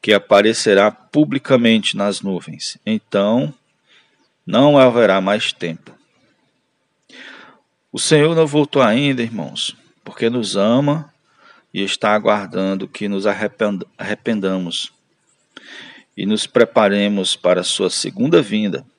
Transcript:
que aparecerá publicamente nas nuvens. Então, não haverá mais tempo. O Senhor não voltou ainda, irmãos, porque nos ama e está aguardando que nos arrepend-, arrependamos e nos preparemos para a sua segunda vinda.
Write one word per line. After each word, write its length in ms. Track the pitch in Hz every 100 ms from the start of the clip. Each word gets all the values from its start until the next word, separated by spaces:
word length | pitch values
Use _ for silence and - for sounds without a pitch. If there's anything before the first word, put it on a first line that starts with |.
que 100 | -
aparecerá 800 | 101 - 101 107 110 113 98 104
publicamente 1040 | - _ 147 151 135 - 131 117 113 - 101
nas 240 | 101 95
nuvens. 580 | 101 90 - - - - -
Então, 680 | 107 _ 101 101 120 151 151 _ _ _ _ _ _ _ _ -
não 320 | 110 143 143
haverá 440 | 127 120 107 95
mais 320 | 95 107 -
tempo. 420 | - 85 80 - _ _ _ _ _ _ _ _ _ _ _ _ - - - - _ _ _ _
O 60 | 120
Senhor 360 | - 156 151 165
não 100 | 156
voltou 360 | 147 151 143
ainda, 400 | 120 117 143 127
irmãos, 560 | 117 110 69 - - - _ _
porque 260 | - - 117
nos 280 | 123 104 98
ama 560 | 104 123 143 160 151 _ _ _ _ _ _
e 80 | -
está 320 | 98 - 107
aguardando 760 | 107 104 104 95 92 95 95 95
que 200 | - 104
nos 180 | 98 101
arrepend-, 600 | - 107 _ 104 95 87 -
arrependamos 960 | 95 104 - 110 95 95 87 - - _ _ _ _ _ _ - - - - - _ -
e 100 | 98
nos 200 | 107 -
preparemos 880 | 120 113 - 104 101 104 101 95 -
para 240 | 87 90
a 40 | 92
sua 240 | - 95
segunda 520 | - - - 131 170
vinda. 440 | 113 107 104 69 -